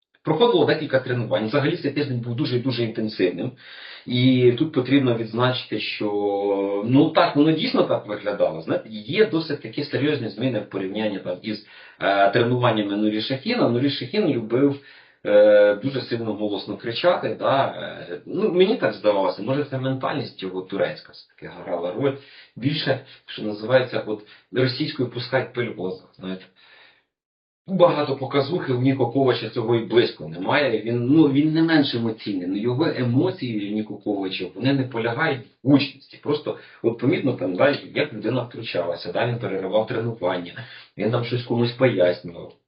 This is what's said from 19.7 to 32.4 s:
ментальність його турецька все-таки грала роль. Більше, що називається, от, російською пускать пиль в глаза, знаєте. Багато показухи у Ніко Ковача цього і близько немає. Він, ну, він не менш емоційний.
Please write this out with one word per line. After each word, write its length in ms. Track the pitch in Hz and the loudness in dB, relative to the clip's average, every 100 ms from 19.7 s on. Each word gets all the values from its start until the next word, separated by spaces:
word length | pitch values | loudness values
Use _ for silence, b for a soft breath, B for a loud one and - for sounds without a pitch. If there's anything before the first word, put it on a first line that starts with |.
| 131 | -4
ментальність 640 | 131 131 - 147 - - | -4 -4 -4 -4 -8 -10
його 180 | 92 92 | -8 -8
турецька 520 | - 196 - - - | -6 -2 -2 -4 -14
все-таки 500 | - - _ 85 85 | -20 -20 _ -18 -14
грала 280 | 92 87 87 | -8 -6 -4
роль. 240 | 110 139 139 B B B - | -2 -2 -2 B B B -4
Більше, 440 | 131 156 143 123 - B - | -2 0 -2 -2 -6 B -16
що 160 | - | -10
називається, 600 | 107 104 110 131 - 107 104 | -8 -6 2 2 4 -4 -6
от, 160 | 107 - B B | -8 -10 B B
російською 580 | 110 127 - 151 - 120 | 0 0 0 -4 -2 -4
пускать 420 | 123 - 131 - | -4 -2 -2 -2
пиль 160 | 123 110 | -4 -6
в 60 | |
глаза, 300 | 82 92 95 - - | -4 -8 -8 -14 -14
знаєте. 260 | 92 95 - _ b b b b b _ _ _ _ _ - 185 | -10 -10 -12 _ b b b b b _ _ _ _ _ -4 4
Багато 400 | 175 151 139 131 | 6 6 0 -2
показухи 560 | 120 139 131 175 - | -2 0 0 -2 -2
у 80 | 123 | 2
Ніко 260 | 131 123 127 | 2 2 0
Ковача 380 | 139 131 117 107 | 2 2 2 -2
цього 280 | 123 113 117 | -4 0 0
і 80 | |
близько 440 | 98 117 110 - 85 | 2 2 2 0 -12
немає. 540 | 87 101 139 135 107 | -8 -2 0 2 0
Він, 240 | 110 120 120 | -2 -2 4
ну, 220 | 156 143 | 6 6
він 240 | 135 156 | 4 2
не 100 | 156 | 2
менш 320 | 165 156 131 | 4 4 2
емоційний. 520 | 120 117 110 110 92 | 0 -2 -4 -6 -6